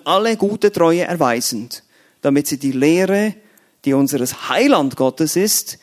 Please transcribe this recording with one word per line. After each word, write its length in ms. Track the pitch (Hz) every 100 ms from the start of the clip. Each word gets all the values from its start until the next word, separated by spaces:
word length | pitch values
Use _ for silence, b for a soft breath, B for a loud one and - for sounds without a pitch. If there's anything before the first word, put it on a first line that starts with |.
alle 340 | 143 190 226 220
gute 340 | 202 220 208
Treue 300 | 175 165 170
erweisend, 800 | - 170 131 117 - 110 123 - _ b b b
damit 240 | 143 139 143
sie 120 | 131
die 140 | 139
Lehre, 640 | 131 147 175 190 202 214 - b b b b
die 80 | 139
unseres 560 | 135 139 139 127 - -
Heiland 480 | 139 277 208 135 123
Gottes 400 | 131 - 156 175
ist, 400 | 208 - - -